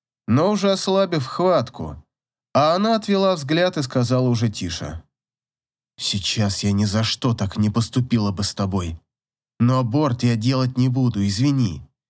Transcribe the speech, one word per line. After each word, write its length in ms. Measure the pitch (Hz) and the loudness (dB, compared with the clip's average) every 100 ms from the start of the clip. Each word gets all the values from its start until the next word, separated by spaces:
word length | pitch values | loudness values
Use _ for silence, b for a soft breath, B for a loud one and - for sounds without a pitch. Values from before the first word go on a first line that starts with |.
| _ _ - | _ _ 0
но 240 | 120 180 | 2 2
уже 220 | 208 196 | 2 0
ослабив 540 | 190 - 190 190 165 127 | 0 0 2 2 0 -4
хватку, 760 | - 180 165 - - 78 73 - _ _ _ _ | 0 2 2 0 -8 -10 -12 -18 _ _ _ _
а 200 | 131 151 | 2 2
она 220 | 180 214 226 | 2 2 0
отвела 380 | 214 196 190 | 0 2 2
взгляд 420 | 180 135 160 180 165 | 0 0 0 0 0
и 60 | |
сказала 460 | 127 131 120 127 127 | -4 -2 0 2 2
уже 200 | 117 113 | 2 -2
тише: 540 | 95 90 82 73 80 - _ _ _ _ _ _ _ _ - | -2 -8 -8 -10 -10 -16 _ _ _ _ _ _ _ _ -10
«Сейчас 640 | - 101 - - 101 95 | -6 -4 -2 -2 -2 0
я 80 | 101 | 0
ни 120 | 101 | 2
за 200 | 104 107 | 2 0
что 300 | 110 - 135 | -2 -2 -2
так 220 | 117 98 - | -2 -2 0
не 140 | 107 | 0
поступила 640 | 110 110 - 123 117 104 | 0 -2 -2 0 0 0
бы 100 | 92 | -2
с 120 | 101 | -6
тобой, 460 | - 98 95 85 82 _ _ _ _ _ - | -4 -4 -2 -4 -8 _ _ _ _ _ 0
но 180 | 117 131 | 2 2
аборт 460 | 120 139 151 127 | 0 0 0 0
я 100 | 123 117 | 0 2
делать 400 | 113 131 127 127 | 0 0 0 0
не 120 | 131 | 0
буду, 360 | 127 127 104 | 2 0 2
извини, 580 | 101 98 143 139 110 76 - _ | 0 2 2 2 0 -2 -12 _